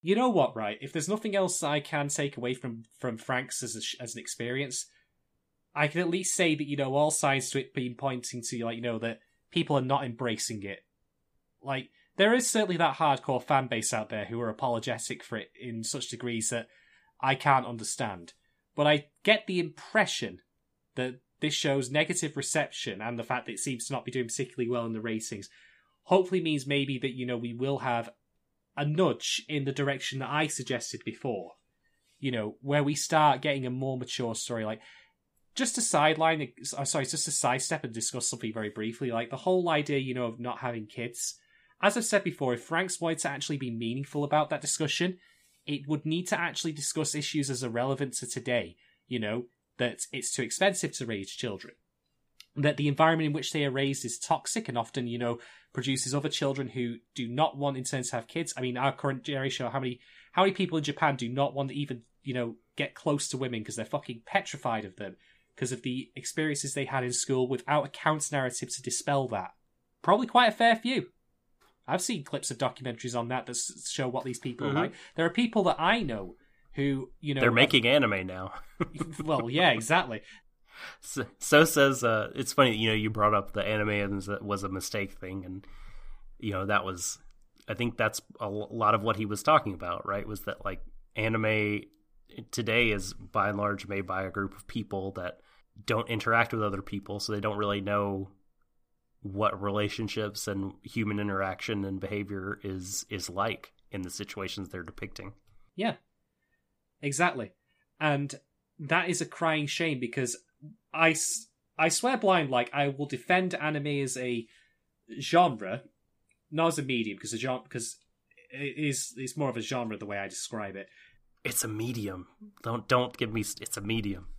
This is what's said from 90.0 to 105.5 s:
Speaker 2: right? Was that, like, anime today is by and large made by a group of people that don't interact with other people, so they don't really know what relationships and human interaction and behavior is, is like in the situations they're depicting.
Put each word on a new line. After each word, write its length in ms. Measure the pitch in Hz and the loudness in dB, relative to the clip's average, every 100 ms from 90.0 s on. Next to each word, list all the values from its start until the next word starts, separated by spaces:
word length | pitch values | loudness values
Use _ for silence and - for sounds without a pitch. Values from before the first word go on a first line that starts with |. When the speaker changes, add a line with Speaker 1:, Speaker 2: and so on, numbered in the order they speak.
| - | -2
Speaker 2:
right? 200 | 101 107 | -4 -4
Was 140 | 104 | -8
that, 220 | - - | -6 -6
like, 160 | 98 92 - - - | -6 -6 -10 -14 -10
anime 680 | - 110 110 107 107 107 104 - _ _ _ _ - 110 | -2 0 2 2 2 2 0 -6 _ _ _ _ -16 -8
today 400 | - 113 113 117 | -4 2 4 4
is 220 | 104 98 | 2 -2
by 340 | - - 110 101 | -10 -4 0 2
and 80 | 101 | 2
large 280 | 104 98 98 | 0 -2 -2
made 200 | 98 95 | -4 -2
by 160 | 92 | -4
a 60 | 95 | -2
group 260 | 98 98 - | -2 -4 -4
of 100 | - | -6
people 460 | - 107 98 95 | -6 -4 -4 -4
that 280 | 95 90 - _ _ _ - | -6 -8 -10 _ _ _ -14
don't 240 | - 110 113 | 0 0 2
interact 440 | 117 113 117 113 | -2 4 4 4
with 100 | 113 | 2
other 200 | 104 95 | 0 -2
people, 380 | - 101 - 101 | -6 -8 -6 -8
so 120 | - | -4
they 80 | 104 | -2
don't 180 | 104 104 | -2 0
really 220 | 104 104 | 0 0
know 500 | 98 104 101 98 98 _ _ _ _ _ _ _ _ _ | 0 0 0 -2 -6 _ _ _ _ _ _ _ _ _
what 420 | 104 98 107 98 | -8 0 0 2
relationships 840 | 101 101 104 - 107 - 107 101 - | -2 0 0 -2 -4 -2 -4 -4 -4
and 240 | 98 98 - | -4 -4 -8
human 380 | - 113 107 104 | -8 -2 0 0
interaction 640 | 104 95 95 90 - 104 | 0 0 -2 -4 -4 -4
and 160 | 98 95 | -2 -4
behavior 580 | 95 104 101 98 95 107 | -4 -6 -4 -6 -6 -8
is, 420 | 101 95 92 98 - | -6 -6 -6 -8 -6
is 220 | 98 - | -8 -6
like 420 | 90 107 92 - _ _ | -2 -2 -2 -10 _ _
in 100 | 101 | -8
the 80 | 90 | -8
situations 600 | - 98 - 95 - 92 | -8 -8 -6 -6 -6 -8
they're 120 | 92 | -10
depicting. 500 | 85 - 101 - 92 - _ | -12 -10 -12 -12 -14 -16 _